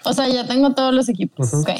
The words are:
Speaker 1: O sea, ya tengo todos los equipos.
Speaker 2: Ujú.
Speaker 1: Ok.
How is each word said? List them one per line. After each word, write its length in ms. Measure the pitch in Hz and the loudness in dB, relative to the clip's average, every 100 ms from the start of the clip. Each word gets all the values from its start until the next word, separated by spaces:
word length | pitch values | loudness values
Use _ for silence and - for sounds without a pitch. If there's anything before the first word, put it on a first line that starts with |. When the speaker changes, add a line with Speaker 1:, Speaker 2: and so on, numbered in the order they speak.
Speaker 1:
O 80 | - | -4
sea, 160 | 254 262 | -2 0
ya 180 | 254 247 | -2 0
tengo 280 | 247 277 | 2 2
todos 180 | 269 262 | 2 2
los 160 | 262 247 | 2 0
equipos. 440 | 190 190 - 127 | -2 -6 -4 -2
Speaker 2:
Ujú. 100 | 147 | -2
Speaker 1:
Ok. 80 | 151 | -2